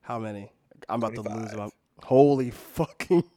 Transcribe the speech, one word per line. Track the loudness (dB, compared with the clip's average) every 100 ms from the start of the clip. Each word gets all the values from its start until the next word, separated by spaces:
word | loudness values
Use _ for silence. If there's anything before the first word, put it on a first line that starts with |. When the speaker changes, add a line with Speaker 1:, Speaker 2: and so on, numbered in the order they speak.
Speaker 1:
How | -10 -10
many? | -8 -12 -16 _ _ _ -8
I'm | -4
about | -4 -6
to |
lose | -10 -10 -10
Speaker 2:
Twenty-five. | -10
Speaker 1:
my | -12 _ _ _ 2
holy | 6 6 4 -2
fucking | -8 -16 -8 -8 -8 0 0 0